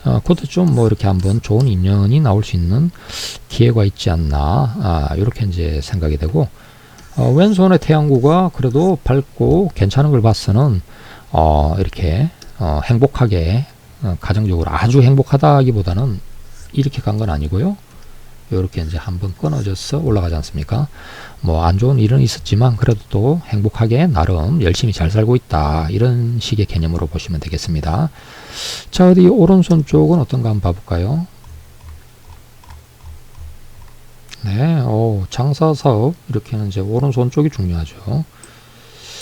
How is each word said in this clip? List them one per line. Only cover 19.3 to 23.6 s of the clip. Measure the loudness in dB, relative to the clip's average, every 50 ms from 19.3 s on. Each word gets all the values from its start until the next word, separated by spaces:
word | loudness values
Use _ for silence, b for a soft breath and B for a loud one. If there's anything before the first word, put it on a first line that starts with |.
| -6 -4
끊어져서 | -4 -4 -2 -2 -4 -4 -6 -6 -6 -6 -4 -2
올라가지 | -2 0 0 0 0 -2 -4
않습니까? | -4 -6 -6 -8 -8 -6 -4 -2 -2 -4 -4 B B B B B B B B B B
뭐 | -4 -2 0 0 2
안 | 2 2 2
좋은 | 2 2 2 2
일은 | 2 2 4 2
있었지만 | 2 0 -2 -6 -4 -2 0 2 2 2 2
그래도 | 0 0 0 0 -2 -4 -4
또 | -2 0 0 0 0 -2 -2
행복하게 | -4 -2 -2